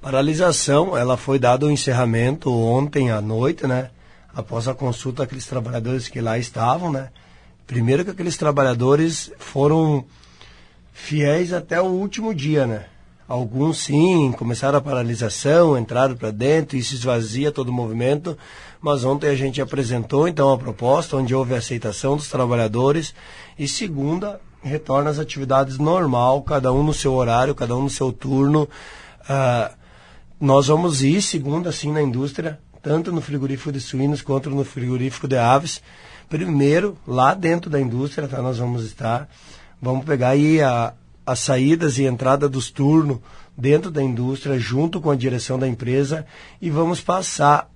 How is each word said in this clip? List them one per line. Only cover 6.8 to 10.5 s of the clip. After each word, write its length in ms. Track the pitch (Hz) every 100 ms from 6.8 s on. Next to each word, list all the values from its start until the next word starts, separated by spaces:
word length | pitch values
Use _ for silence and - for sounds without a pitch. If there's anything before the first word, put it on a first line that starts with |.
| 175
né? 180 | 135 131 - _ - - _ -
Primeiro 380 | 117 117 139
que 80 | 180
aqueles 240 | 190 175 -
trabalhadores 960 | 156 143 135 117 127 147 160 156 - -
foram 640 | - 139 143 160 160 147 127 - - - -